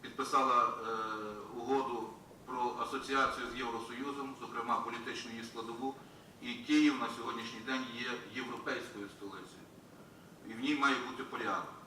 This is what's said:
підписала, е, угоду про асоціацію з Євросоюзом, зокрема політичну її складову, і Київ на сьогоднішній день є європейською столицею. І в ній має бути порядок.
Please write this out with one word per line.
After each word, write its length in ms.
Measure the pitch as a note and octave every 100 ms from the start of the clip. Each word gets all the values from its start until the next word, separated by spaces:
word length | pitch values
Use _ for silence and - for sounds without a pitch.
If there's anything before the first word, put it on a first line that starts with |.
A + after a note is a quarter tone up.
підписала, 600 | - - - - - -
е, 40 | - - - A2+ G#2+ G#2+ G#2+ G#2 G2+ -
угоду 520 | B2 C3+ - - A2 - - - -
про 300 | B2+ - -
асоціацію 680 | C3+ C#3 B2+ C#3 - - A#2+
з 40 | A#2+
Євросоюзом, 800 | B2 A2+ A#2 A#2+ C#3+ C#3+ C3+ C3
зокрема 340 | - A#2+ A#2 A#2+
політичну 560 | - A#2 - - A#2
її 120 | A2+
складову, 520 | A2+ A#2 A2+ A#2 C3+ C3+ - - - -
і 120 | -
Київ 420 | - - D3+ - -
на 80 | - A#2
сьогоднішній 420 | A#2+ A#2 A2+ A2+
день 220 | C3 C3 B2+ A#2
є 160 | A#2+ B2 G2+ B2+
європейською 760 | B2 A2+ - F#2+ - G#2 G2 -
столицею. 460 | G2+ - F#2+ - - - - - - - - - G#2+
І 40 |
в 60 | A2+
ній 160 | C3+ D3
має 200 | C3+ C3
бути 280 | - -
порядок. 500 | - - A2 - - -